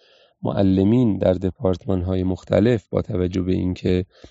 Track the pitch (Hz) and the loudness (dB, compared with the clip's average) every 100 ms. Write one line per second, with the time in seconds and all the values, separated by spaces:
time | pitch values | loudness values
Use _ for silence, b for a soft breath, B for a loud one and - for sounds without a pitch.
0 | b b b b - - 98 95 98 120 | b b b b -6 0 2 4 4 4
1 | 120 95 92 92 95 - 95 90 - 92 | 2 2 0 0 -2 -2 -2 -2 -2 -4
2 | 90 95 92 90 - 98 110 120 - 98 | -2 -2 -2 -4 0 2 2 0 -2 -6
3 | 85 92 90 95 90 92 92 90 95 92 | -4 -2 -2 -2 -2 -2 -2 -4 0 -2
4 | 92 b b | -2 b b